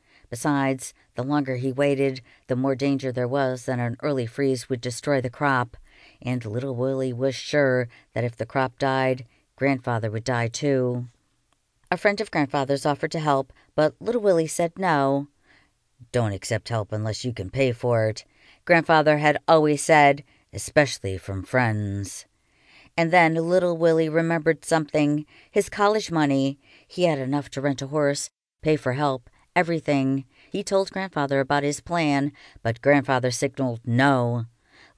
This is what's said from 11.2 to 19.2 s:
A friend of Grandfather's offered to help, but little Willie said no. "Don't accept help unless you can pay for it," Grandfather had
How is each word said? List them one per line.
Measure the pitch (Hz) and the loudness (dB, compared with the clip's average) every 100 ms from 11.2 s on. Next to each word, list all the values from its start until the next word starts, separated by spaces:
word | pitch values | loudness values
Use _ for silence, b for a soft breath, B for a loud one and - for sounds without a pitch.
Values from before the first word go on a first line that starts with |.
| _ _ _ _ _ _ - | _ _ _ _ _ _ -8
A | 180 | -2
friend | 208 202 | 0 0
of | 208 | -2
Grandfather's | 170 143 147 135 139 151 | -2 0 0 0 0 0
offered | 143 151 | -2 -4
to | 165 | -2
help, | 151 135 - _ b | 0 0 -2 _ b
but | - 156 - | 0 0 0
little | 196 240 | -4 0
Willie | 202 170 160 | 2 2 2
said | - 165 185 | -2 -4 -2
no. | 185 147 139 139 143 _ b b b b _ _ 120 | 0 2 2 0 -4 _ b b b b _ _ -6
"Don't | 120 113 | -2 -2
accept | 98 - 110 - | -4 -4 -6 -4
help | 117 101 | -6 -4
unless | 107 110 104 | -4 -4 -6
you | 127 | -6
can | 117 95 | -8 -6
pay | 131 131 | 0 0
for | 117 123 117 110 | 0 0 0 0
it," | 107 - b b b - | -4 -12 b b b 2
Grandfather | 170 151 160 151 | 2 6 4 6
had | 151 | 4